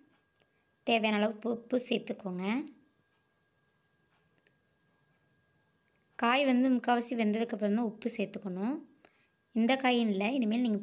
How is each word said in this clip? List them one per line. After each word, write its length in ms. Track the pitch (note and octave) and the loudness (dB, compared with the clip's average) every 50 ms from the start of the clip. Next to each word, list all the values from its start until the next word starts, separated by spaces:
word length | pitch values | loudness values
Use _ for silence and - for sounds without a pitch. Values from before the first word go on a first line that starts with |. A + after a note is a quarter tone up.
| _ _ _ _ _ _ _ _ - _ _ _ _ _ _ _ - | _ _ _ _ _ _ _ _ -20 _ _ _ _ _ _ _ -2
தேவையான 320 | - A#3 A3+ G#3+ G#3+ G#3+ G#3 | 0 0 2 2 2 2 2
அளவு 160 | G#3 A3 A3 | 2 0 -2
உப்பு, 140 | - - C4 A#3 | -4 -4 -4 -4
உப்பு 200 | A3+ - - - B3+ A#3+ | -4 -4 -2 -2 -2 -2
சேர்த்துக்கோங்க. 600 | - A3+ G3+ - - - - - F#3 F3+ F3+ F#3 G3+ A3+ C4+ D#4 - - _ _ _ _ _ _ _ _ _ _ _ _ _ _ _ _ _ _ _ _ _ _ _ _ _ _ _ _ _ _ _ _ _ _ _ _ _ _ _ _ _ _ _ _ _ _ _ _ _ _ _ _ _ _ _ _ _ _ _ _ _ _ _ _ _ _ _ _ - B3 | 0 -2 -4 -4 -6 -10 -8 -8 -8 -8 -6 -4 -4 -4 -4 -4 -8 -14 _ _ _ _ _ _ _ _ _ _ _ _ _ _ _ _ _ _ _ _ _ _ _ _ _ _ _ _ _ _ _ _ _ _ _ _ _ _ _ _ _ _ _ _ _ _ _ _ _ _ _ _ _ _ _ _ _ _ _ _ _ _ _ _ _ _ _ _ -2 0
காய் 200 | A#3 B3 C4+ C#4+ C4+ | 2 2 4 4 4
வந்து 160 | B3+ B3 B3+ C4+ B3+ | 4 4 4 4 2
முக்கால்வாசி 440 | A#3+ - A#3+ A#3+ A#3+ A#3 A#3+ C4 A3+ | 2 2 2 0 0 0 -2 -2 0
வெந்ததுக்கப்புறம் 560 | A3+ G#3+ G#3 A3 A#3 A#3 A#3+ G3 G#3+ G3+ G3+ A3+ | 0 0 2 0 -2 -4 -4 -2 0 0 0 0
தான் 100 | A#3+ G#3+ | 0 -2
உப்பு 180 | G#3+ - - A#3 A#3 | -4 -4 -6 -6 -4
சேர்த்துக்கணும். 580 | - G3+ G3 - - - G3 F3+ F#3 G3+ A#3 D4 - - - _ _ _ - _ _ _ _ _ _ _ _ - A3+ | -4 -6 -4 -4 -8 -8 -6 -6 -4 -4 -4 -4 -6 -8 -14 _ _ _ -20 _ _ _ _ _ _ _ _ 0 2
இந்த 140 | A3+ A#3 C4+ C4+ C4+ | 2 4 2 2 2
காயும் 280 | B3 B3 A#3+ A#3 A3 G3+ | 2 2 4 2 2 0
இல்லை, 140 | F#3+ G3+ G#3+ C4+ | 0 0 0 0
இனிமேல் 280 | C#4 A#3 G#3 G#3+ A#3+ B3+ | 0 0 0 0 0 0
நீங்க 140 | A#3 G#3 G3+ | 0 0 0